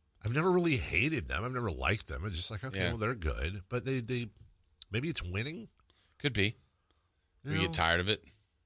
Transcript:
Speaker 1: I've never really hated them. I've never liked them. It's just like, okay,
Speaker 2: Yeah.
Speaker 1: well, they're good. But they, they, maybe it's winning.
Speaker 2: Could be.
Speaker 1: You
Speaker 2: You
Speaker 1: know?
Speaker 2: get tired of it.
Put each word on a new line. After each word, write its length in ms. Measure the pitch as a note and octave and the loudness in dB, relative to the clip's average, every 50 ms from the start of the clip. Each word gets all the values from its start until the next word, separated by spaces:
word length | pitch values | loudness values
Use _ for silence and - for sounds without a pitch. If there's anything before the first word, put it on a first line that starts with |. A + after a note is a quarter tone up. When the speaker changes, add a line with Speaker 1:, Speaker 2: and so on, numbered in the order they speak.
| _ _ _ _ - | _ _ _ _ -4
Speaker 1:
I've 80 | A2 A#2+ | -2 0
never 180 | D3 E3 F#3+ | 2 4 6
really 260 | F3+ F3+ E3+ E3+ C#3+ A2+ | 6 6 6 4 4 2
hated 500 | D#2+ - - F2 A2+ D#3 D#3+ B2 E2+ C#2 | 2 0 2 2 2 2 2 0 -2 -2
them. 160 | C2+ D#2 G#2+ | -2 -2 -2
I've 80 | B2 C3 | -2 -2
never 180 | B2 A#2+ G#2 | -2 -2 -2
liked 360 | D#2 B1+ C2 C#2+ G#2 A2 - - | -2 0 2 2 0 0 -2 -6
them. 160 | D2 C#2 F2 | -8 -6 -6
It's 120 | G#2+ F#2 | -4 -4
just 140 | E2 F2+ - | -4 -4 -4
like, 140 | A2 G2+ - | -6 -8 -8
okay, 160 | C3 G#2 F#2+ | -6 -4 -2
Speaker 2:
Yeah. 80 | F#2 F2 | 0 0
Speaker 1:
well, 100 | E2 D#2 | 0 0
they're 160 | G#2+ A2+ C3 | 0 0 -2
good. 480 | G#2+ E2+ D2+ B1 A1+ C2+ E2 G2 G#2 - - | 0 -2 -2 -2 -2 -2 -4 -4 -6 -8 -6
But 160 | B2 B2 - | -6 -4 -2
they, 160 | C3 C3+ B2+ | -2 -2 -2
they, 300 | A#2 A2 B2+ B2 A#2+ G#2 - - - - - _ _ _ _ - - - | -2 -2 -2 -2 -4 -6 -10 -16 -20 -20 -20 _ _ _ _ -16 -12 -6
maybe 180 | G2 A#2 C3 E3+ | -4 -4 -2 -2
it's 140 | D#3 - F2 | -4 -4 -4
winning. 460 | F2 F2+ G2 A#2 D3 D#3+ A3 A3 - _ _ _ _ _ _ _ _ _ - | -4 -4 -4 -4 -4 -6 -10 -14 -16 _ _ _ _ _ _ _ _ _ -4
Speaker 2:
Could 140 | - D3 A#2 | -4 -2 2
be. 240 | G#2 F#2+ G#2+ - - _ _ _ _ _ _ _ _ _ _ _ _ _ _ _ _ - | 2 2 2 0 -4 _ _ _ _ _ _ _ _ _ _ _ _ _ _ _ _ -6
Speaker 1:
You 60 | C3+ | -4
Speaker 2:
You 60 | D3+ | 0
Speaker 1:
know? 60 | F#2+ F#2+ | 0 0
Speaker 2:
get 100 | F2 D#2+ | 2 2
tired 260 | E2+ E2 E2 E2+ F2 | 4 4 4 4 4
of 80 | F#2 G2+ | 4 2
it. 160 | G#2+ - - - - _ _ _ _ _ _ | 0 -2 -2 -10 -20 _ _ _ _ _ _